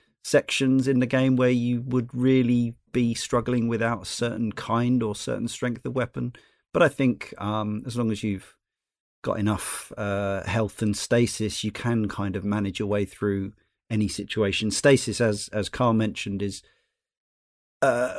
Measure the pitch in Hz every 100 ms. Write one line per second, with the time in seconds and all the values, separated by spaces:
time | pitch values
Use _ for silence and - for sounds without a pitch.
0 | _ _ - 143 - - 131 131 131 127
1 | 123 131 131 127 127 123 120 120 127 123
2 | 117 123 127 131 120 120 117 - _ 131
3 | 117 117 - 120 113 123 117 113 113 110
4 | - - 120 113 110 - - 117 123 127
5 | 110 101 - 107 117 - 123 117 127 127
6 | 123 127 123 - _ _ _ - 160 -
7 | 131 - - - 101 107 107 107 127 117
8 | 113 104 107 95 - _ _ _ _ _
9 | _ _ - - 104 101 - - - -
10 | 101 101 101 95 98 113 104 - 107 101
11 | - 120 117 - 107 - 107 - 120 117
12 | 101 - 101 95 101 104 98 92 101 104
13 | 98 - 104 98 98 - _ _ - 110
14 | 101 - 101 113 101 95 107 - 143 131
15 | - 101 113 104 - 104 98 - 123 113
16 | 110 - 104 98 101 - - _ _ _
17 | _ _ _ _ _ _ _ - 135 120
18 | 127